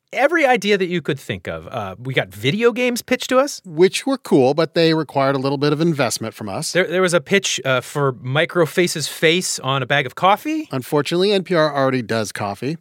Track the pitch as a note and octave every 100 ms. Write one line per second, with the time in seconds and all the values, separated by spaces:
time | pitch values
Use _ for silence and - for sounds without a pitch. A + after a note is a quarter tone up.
0 | _ - C#4 E4 C4+ B3 G3+ G3+ F3+ F3
1 | D3 C#3+ - G2 G2+ D#2+ E2+ A#2+ G2 F#2
2 | B2+ C3+ G2+ F#2+ A#2 G3+ A#3 A#3 B3 A#3+
3 | - B3+ - B3+ C#4 - F#3+ D#3 F#3 -
4 | - C4+ - F3 B2+ D3 E3 F3 E3 D#3+
5 | D3 C#3 C3+ C#3 C3+ C#3 D3 D3 E3+ C#3+
6 | A#2+ - A2 - G#2+ G2+ D#3+ E3+ F3 F3
7 | F#3 E3+ - G3 - - C3+ B2+ - D3
8 | C#3 B2+ C3 C#3 E3 F3+ D#3 - F3 D#3+
9 | C#3 - E3 F3 F3+ - B2+ C3+ B2 C#3+
10 | B2 - F#3 G3+ D4+ D#4 D#4 C3+ - D3
11 | C#3+ E3+ G3 G3 E3 F3 D#3 C#3+ C3+ B2+
12 | A2 A2+ G#2 - G#2 G2+ B2 E3+